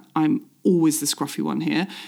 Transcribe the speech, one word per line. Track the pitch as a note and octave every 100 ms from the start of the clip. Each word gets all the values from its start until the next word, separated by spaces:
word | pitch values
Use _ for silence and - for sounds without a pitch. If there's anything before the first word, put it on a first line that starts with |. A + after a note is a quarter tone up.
| - D#3+
I'm | D#3 - - _
always | G3 F3 D#3+ D3
the | C#3+
scruffy | - C#3+ -
one | D#3 C#3
here. | D#3+ D3+ G3 -